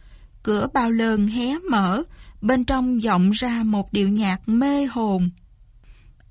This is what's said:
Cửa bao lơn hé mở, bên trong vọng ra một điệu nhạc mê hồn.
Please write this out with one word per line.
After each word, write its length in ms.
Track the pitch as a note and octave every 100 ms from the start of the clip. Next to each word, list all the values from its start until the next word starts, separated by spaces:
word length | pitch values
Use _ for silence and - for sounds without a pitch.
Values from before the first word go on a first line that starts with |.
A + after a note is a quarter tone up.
| - - - -
Cửa 240 | - G#3 A#3+
bao 180 | C#4 A#3
lơn 360 | A3+ A3+ A3 G#3
hé 320 | A#3 B3 D4+ F#4
mở, 340 | A3+ F#3+ G#3 E4+ - - -
bên 240 | G#3 B3+ B3
trong 340 | C4+ B3+ B3
vọng 320 | A3 F3+ F3+
ra 320 | G#3+ B3 A#3
một 300 | A3 G#3 F#3+
điệu 160 | G#3 G3
nhạc 400 | G#3+ G3+ F#3 -
mê 360 | A3+ C#4 C#4+ C#4
hồn. 440 | B3 A3 F#3+ F3+ F3 - - - - - - - - -